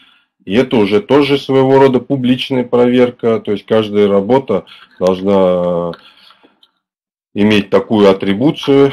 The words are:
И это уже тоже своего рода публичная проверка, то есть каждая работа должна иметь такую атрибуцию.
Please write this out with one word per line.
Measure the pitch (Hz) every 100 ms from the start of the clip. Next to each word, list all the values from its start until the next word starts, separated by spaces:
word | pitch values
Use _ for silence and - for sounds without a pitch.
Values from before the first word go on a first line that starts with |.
| _ _ _ _ -
И |
это | 101 127 127
уже | 101 104
тоже | 101 139 139 139
своего | - 135 131 135
рода | 135 123
публичная | 117 139 123 127 - 127
проверка, | 123 123 123 123 123 123 117 110
то | 104
есть | 101 -
каждая | 110 110 104 104
работа | 101 98 131 135 98 - - _ -
должна | 92 92 95 98 92 90 87 87 87 82 - _ _ _ _ _ _ _ _ _ _ _ _
иметь | 104 104 104 101
такую | 98 - 110 98
атрибуцию. | 95 98 98 143 156 - 139 139